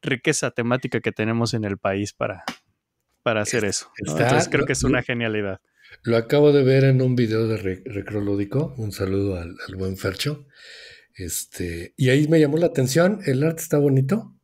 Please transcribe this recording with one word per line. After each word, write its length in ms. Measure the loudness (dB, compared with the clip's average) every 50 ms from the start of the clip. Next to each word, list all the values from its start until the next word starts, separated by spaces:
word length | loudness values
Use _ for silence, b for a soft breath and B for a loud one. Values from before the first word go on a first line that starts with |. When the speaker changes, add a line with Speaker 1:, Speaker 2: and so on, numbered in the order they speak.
Speaker 1:
riqueza 500 | -2 -2 -4 -2 _ -2 0 0 -2 -4
temática 480 | -4 -2 0 0 0 -2 -2 -2 -4 -2
que 140 | -2 -2 -2
tenemos 400 | -2 -2 0 0 0 0 -2 -2
en 100 | -4 -4
el 140 | -4 -6 -2
país 340 | _ -2 -2 -2 -4 -6 -6
para, 300 | _ -6 -6 -6 -8 -10 -12 -12 -12 _ _ _ _ _ _ _ _ _ _ _ _ _
para 180 | 0 0 0
hacer 220 | 0 0 0 0 0
Speaker 2:
Es-, 140 | 0 -2 -4 -8
Speaker 1:
eso, 80 | -10 _ -12 -8
¿no? 60 | -6
Speaker 2:
está, 120 | -2 0 2
Speaker 1:
Entonces 260 | 2 2 2 2 0
creo 120 | 0 -2
Speaker 2:
lo, 40 | 0
Speaker 1:
que 80 | 0 -2
es 100 | -2 0
una 160 | 0 0 0
Speaker 2:
lo, 60 | 0
Speaker 1:
genialidad. 560 | -2 -4 -4 -2 -2 -2 -2 -4 -4 -6 -8 _ b b b b b b b _
Speaker 2:
lo 140 | 0 0 0
acabo 340 | 2 2 4 6 6 6
de 120 | 6 6 4
ver 200 | 6 4 6 6
en 180 | 6 4 4
un 140 | 4 2 2
video 320 | 2 2 2 2 0 0 0
de 80 | -2
Re-, 280 | -2 -2 -6 -6 -6 -8
Recrolúdico, 880 | -10 -8 -8 -8 -4 -4 -4 -2 -2 -2 -2 -4 -2 -2 -4 -4 -4 -6
un 160 | -8 -8 -8
saludo 460 | -4 -4 -4 -2 0 0 0 0 -2 -4
al, 160 | -6 -10 -12 -14 -14
al 100 | -12 -8 -6
buen 180 | -6 -6 -6
Fercho, 500 | -4 -4 -4 -4 -2 -4 -4 -4 -6 -12 B B B B B B B B B B B B B B
este, 760 | -12 -10 -8 -6 -8 -8 _ -10 -8 -8 -8 -6 -8 -12 -14 _
y 140 | 0 2 4
ahí 180 | 4 4 4 4
me 140 | 4 4
llamó 160 | 4 4 2 2
la 80 | 0
atención, 560 | 0 2 0 0 2 2 2 2 2 2 0 -2
el 180 | -2 -2 0 0
arte 180 | -2 -2 -4
está 160 | -6 -2 0 2
bonito 560 | 4 4 4 4 2 2 0 -2 -2 -8 -20 _